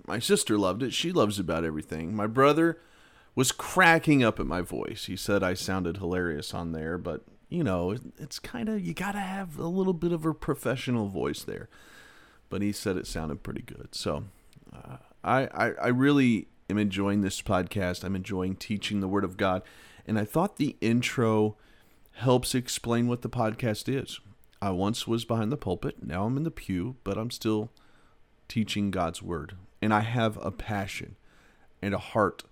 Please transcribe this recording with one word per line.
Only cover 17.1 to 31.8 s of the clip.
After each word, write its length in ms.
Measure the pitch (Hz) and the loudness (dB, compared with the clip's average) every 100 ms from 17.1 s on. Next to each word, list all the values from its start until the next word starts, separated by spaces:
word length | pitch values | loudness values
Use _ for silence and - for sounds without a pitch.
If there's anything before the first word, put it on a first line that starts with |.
| 101 | 4
this 180 | 98 - | 2 0
podcast. 640 | - 95 90 101 92 90 | 0 0 0 -2 -2 -2
I'm 120 | 92 98 | -4 -4
enjoying 400 | 95 95 92 95 | -4 -2 -2 -4
teaching 440 | - 104 - 104 | -4 -4 -2 -2
the 80 | 95 | 0
Word 160 | 101 | 0
of 140 | 98 92 | 0 0
God. 240 | 98 92 - - - - - | 0 0 -4 -16 -20 -14 -2
And 120 | 110 | 0
I 80 | 104 | 0
thought 300 | 160 196 - | 0 0 0
the 200 | 147 - | -4 0
intro 720 | 110 117 120 - 113 110 107 110 - - _ _ - - | 2 2 2 2 2 4 2 0 -14 -20 _ _ -20 -2
helps 380 | 120 127 127 | 2 4 2
explain 540 | 131 123 - 117 117 120 | -2 -2 -4 0 2 2
what 140 | 120 | 0
the 80 | 127 | -4
podcast 580 | 123 110 110 120 107 - | -2 -2 0 -2 -2 -2
is. 320 | 135 - - - - - _ | -4 -4 -12 -16 -20 -20 _
I 100 | 101 | -2
once 360 | 90 98 120 - | 0 0 0 -2
was 180 | 113 | -2
behind 280 | 113 113 107 | 0 -2 0
the 40 | 147 | -2
pulpit. 480 | - 90 - - | -4 -4 -4 -8
Now 220 | - 85 107 | -6 -2 -2
I'm 100 | 135 | 0
in 60 | |
the 80 | 160 | -2
pew, 460 | - - 92 101 131 | -6 -4 -2 -2 -6
but 120 | - 90 | -4 -4
I'm 140 | 113 | -4
still 400 | - 113 107 107 - - - - _ - _ - | -4 0 0 -2 -10 -20 -20 -20 _ -20 _ -6
teaching 420 | - 107 104 101 | -2 0 0 0
God's 320 | 95 87 85 | 0 -2 -2
Word. 320 | 92 85 73 90 92 - | -6 -6 -8 -14 -20 -4
And 140 | 107 | 2
I 60 | 107 | 4
have 360 | 110 120 113 104 | 2 2 0 0
a 120 | - | -6
passion 640 | - - 104 98 - - - - - - _ - _ | -6 -4 -4 -4 -8 -12 -16 -20 -20 -20 _ -20 _